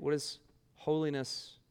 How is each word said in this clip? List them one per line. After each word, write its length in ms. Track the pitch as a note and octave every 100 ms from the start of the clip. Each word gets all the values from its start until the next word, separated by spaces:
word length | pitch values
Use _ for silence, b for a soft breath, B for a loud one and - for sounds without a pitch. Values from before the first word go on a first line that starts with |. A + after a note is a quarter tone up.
What 140 | C#3
is 240 | D3+ - - - _ _ -
holiness? 800 | - D#3 D#3 C#3+ C3 - - - _